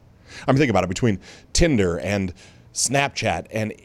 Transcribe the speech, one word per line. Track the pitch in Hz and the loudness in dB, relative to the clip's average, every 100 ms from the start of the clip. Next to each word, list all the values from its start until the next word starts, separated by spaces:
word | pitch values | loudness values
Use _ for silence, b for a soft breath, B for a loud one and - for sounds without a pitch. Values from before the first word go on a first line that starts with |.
| - - B B - | -20 -20 B B 0
I | |
mean, | 135 | 2
think | 143 | 4
about | 95 | 2
it. | 92 | 0
Between | 92 120 92 B B B | 0 0 0 B B B
Tinder | - 170 120 90 85 | 2 4 4 2 0
and | 95 101 95 B B B B | -2 -2 -4 B B B B
Snapchat | - - 139 139 - 110 87 - | -6 -2 0 -2 -2 -2 -4 -4
and | 107 107 - | -6 -6 -8